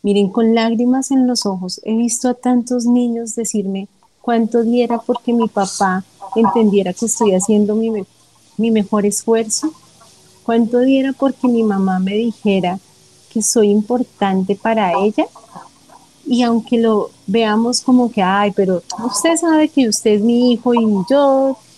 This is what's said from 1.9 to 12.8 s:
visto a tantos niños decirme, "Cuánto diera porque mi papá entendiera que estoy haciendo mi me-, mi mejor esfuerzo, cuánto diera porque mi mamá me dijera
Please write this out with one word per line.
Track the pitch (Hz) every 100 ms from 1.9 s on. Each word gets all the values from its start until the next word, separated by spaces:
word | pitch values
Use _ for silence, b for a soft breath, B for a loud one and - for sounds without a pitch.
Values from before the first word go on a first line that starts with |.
| 220
visto | 233 - 254
a | 247
tantos | 247 247 240 247 240
niños | 247 240 233 226 233
decirme, | 220 214 196 190 202 _ _ _
"Cuánto | - 233 226 240
diera | 233 240 233 233
porque | - 247 -
mi | 233 226
papá | - 190 - 196 185 - _ - 220
entendiera | 214 247 214 196 180
que | 175 226
estoy | - 214 185
haciendo | 185 214 208 214
mi | 226
me-, | 214 190 _ _ _ _ -
mi | 226
mejor | 220 202 214 202
esfuerzo, | 202 - 226 220 - 311 - _ _ - _ - _
cuánto | - 233 226 247
diera | 254 269 269
porque | 262 269 269 254
mi | 233
mamá | 220 196 190 185
me | 185 208
dijera | 233 - 214 196 175 185